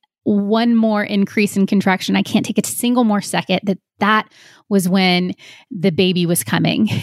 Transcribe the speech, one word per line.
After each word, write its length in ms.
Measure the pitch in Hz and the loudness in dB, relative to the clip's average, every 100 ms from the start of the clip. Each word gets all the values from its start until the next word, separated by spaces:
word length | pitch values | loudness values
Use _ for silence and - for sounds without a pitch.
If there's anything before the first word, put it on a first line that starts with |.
| _ _ | _ _
one 520 | - 208 202 226 233 233 | -2 0 0 0 2 2
more 300 | 220 208 208 | 2 0 0
increase 500 | 202 196 - 208 - | 0 0 0 0 2
in 100 | 196 | 0
contraction. 520 | 202 190 185 - 196 | 2 0 0 0 -2
I 40 | |
can't 240 | 202 214 - | 0 -2 -2
take 120 | 214 | -4
a 100 | - | -4
single 380 | - 240 247 233 | -4 -2 0 0
more 160 | 208 | 0
second. 400 | - 175 - 185 | -2 -4 -2 -4
That, 140 | 208 185 _ - | -2 -6 _ -4
that 300 | 202 214 - _ - - - | 0 0 -2 _ -20 -18 -2
was 220 | 202 180 | 0 2
when 440 | 190 185 180 180 - - - - | 2 2 2 -2 -6 -16 -20 -16
the 200 | - 190 | -4 -2
baby 340 | 156 185 175 170 | 2 2 2 0
was 180 | 175 | 0
coming. 460 | - 170 - - 214 - | -2 0 0 0 0 -2